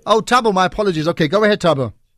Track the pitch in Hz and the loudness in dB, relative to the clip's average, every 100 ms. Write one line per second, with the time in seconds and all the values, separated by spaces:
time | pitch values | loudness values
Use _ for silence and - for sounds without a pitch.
0 | - 220 - 247 226 185 180 - 202 156 | -2 -2 0 0 0 0 0 -2 -4 -2
1 | 156 170 156 196 214 208 175 139 117 - | -2 -2 0 2 2 2 0 0 -2 -8
2 | _ | _